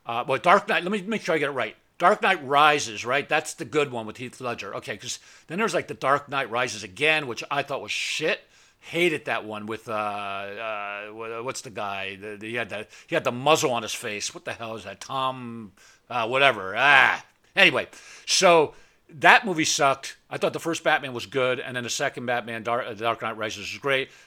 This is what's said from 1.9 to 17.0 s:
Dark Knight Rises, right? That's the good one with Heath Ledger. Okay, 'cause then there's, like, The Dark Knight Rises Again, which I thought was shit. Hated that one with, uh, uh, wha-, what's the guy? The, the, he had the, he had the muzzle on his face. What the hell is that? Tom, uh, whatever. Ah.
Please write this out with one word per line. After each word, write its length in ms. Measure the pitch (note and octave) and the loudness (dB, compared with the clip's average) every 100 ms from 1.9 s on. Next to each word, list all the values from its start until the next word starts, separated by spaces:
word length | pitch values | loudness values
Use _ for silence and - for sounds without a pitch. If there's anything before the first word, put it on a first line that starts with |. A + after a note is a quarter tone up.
| - | 2
Dark 240 | F3 G#3 | 4 4
Knight 220 | A3 F#3 C3 | 2 0 2
Rises, 580 | C#3+ D3+ D3+ A#2 G#2 A2 | 6 8 6 0 -6 -2
right? 220 | C3+ - | -2 0
That's 260 | D3+ D#3 | 0 -2
the 120 | - C3+ | -10 -4
good 260 | D3+ C#3 | 0 0
one 140 | A#2+ G#2+ | -4 -8
with 120 | G#2+ | -10
Heath 220 | B2 - | -14 -10
Ledger. 340 | B2+ A#2 G2+ A#2+ | -8 -8 -8 -10
Okay, 200 | - G#2+ | -10 -12
'cause 240 | A#2+ - - - - | -10 -12 -12 -20 -12
then 120 | E3+ | -4
there's, 140 | A3 | 0
like, 160 | E3 - | 0 -4
The 40 | |
Dark 360 | C#3+ C3+ C#3 - | -4 0 0 0
Knight 200 | C#3 B2 | -6 -4
Rises 340 | A#2 B2+ G#2+ | -2 -4 -6
Again, 440 | G2+ F#2 D3 D#3 C#3 | -12 -2 2 2 -2
which 160 | A2 - | -8 -6
I 100 | C#3+ | -4
thought 200 | C3+ C3+ | -4 -6
was 100 | G#2 | -6
shit. 480 | - - - D#3 - - _ _ _ | -6 -4 -4 -2 -4 -8 _ _ _
Hated 460 | - D#3+ F3 D3+ C#3+ | -8 0 2 0 -4
that 180 | A#2 | -4
one 220 | G#2 G#2+ G#2 | -4 -10 -8
with, 240 | G#2+ - | -10 -6
uh, 20 | |
uh, 1160 | G#2+ G#2 G2+ G2+ G2 G2+ G#2 A2+ G#2+ G2+ G2+ G#2+ | -4 -4 -4 -6 -8 -8 -8 -8 -8 -8 -10 -12
wha-, 320 | A2 A2+ A2+ | -12 -10 -8
what's 160 | B2 C3 | -8 -10
the 100 | C3 | -10
guy? 460 | G#2+ G#2 G2 F#2+ G2 | -8 -6 -6 -8 -10
The, 220 | G#2 G#2 | -12 -12
the, 120 | A2 | -8
he 40 | A#2+ | -6
had 140 | A2+ | -6
the, 180 | G#2 G#2+ - - | -8 -12 -18 -4
he 80 | E3 | -2
had 100 | C3+ | -2
the 60 | |
muzzle 380 | B2 C#3 D#3 D3+ | 0 4 4 4
on 120 | A#2 | -2
his 100 | A2 | -4
face. 400 | - A#2+ G#2 - | -8 -6 -6 -8
What 120 | F3 - | -10 -12
the 80 | |
hell 240 | A2+ A2+ A2 | -10 -10 -10
is 80 | G2+ | -12
that? 160 | G2 | -14
Tom, 720 | - C3+ C3 C3 A#2+ A#2 G#2 _ - _ - | -8 -2 -2 -4 -8 -12 -14 _ -20 _ -8
uh, 160 | A#2+ A2+ | -4 0
whatever. 480 | C3 C#3 G#2+ F#2+ G#2 | 4 4 4 -2 2
Ah. 480 | C3+ C#3 | 6 8